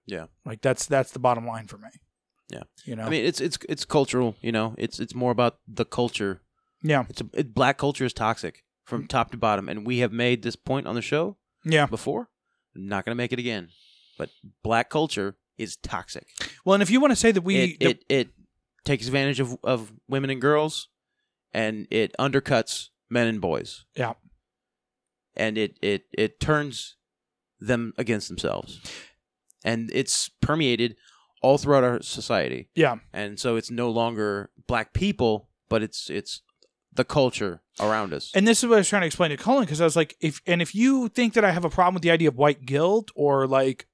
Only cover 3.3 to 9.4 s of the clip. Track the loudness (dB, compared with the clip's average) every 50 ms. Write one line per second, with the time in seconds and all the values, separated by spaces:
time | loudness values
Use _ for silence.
3.3 | -2 -2 -2 -4 -6 -6 -8 -8 -8 -8 -4 0 2 2 2 2 2 0 0 0
4.3 | -2 -4 -4 -2 -2 -2 -2 -2 -4 -4 -6 -6 -6 -6 -10 -8 -6 -2 0 0
5.3 | 2 2 2 0 0 _ _ -10 -4 -4 -4 -4 -2 -2 -2 -2 -2 -2 -4 -4
6.3 | -4 -6 _ _ _ _ _ _ _ _ -2 0 0 0 0 -2 -6 -12 -12 -6
7.3 | -4 -4 -4 -2 2 2 2 2 2 0 0 -2 -2 0 -2 -4 -2 -2 -2 -2
8.3 | -2 -2 -4 -10 -10 _ _ _ _ _ _ -10 -8 -8 -6 -2 0 0 0 -2
9.3 | -2 -2